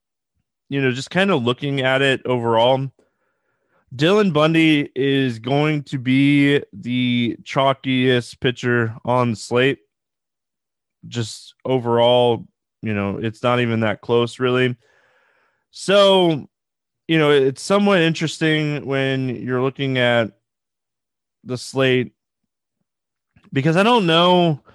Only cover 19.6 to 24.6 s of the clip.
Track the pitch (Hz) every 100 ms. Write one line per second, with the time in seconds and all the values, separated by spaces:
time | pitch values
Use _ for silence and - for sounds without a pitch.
19.6 | 131 131 135 131 123 120 110 - _ _
20.6 | _ _ _ _ _ _ _ _ - 123
21.6 | - 131 131 127 123 - _ _ _ _
22.6 | _ _ _ _ _ _ _ _ _ 135
23.6 | 143 165 208 247 175 160 180 180 170 143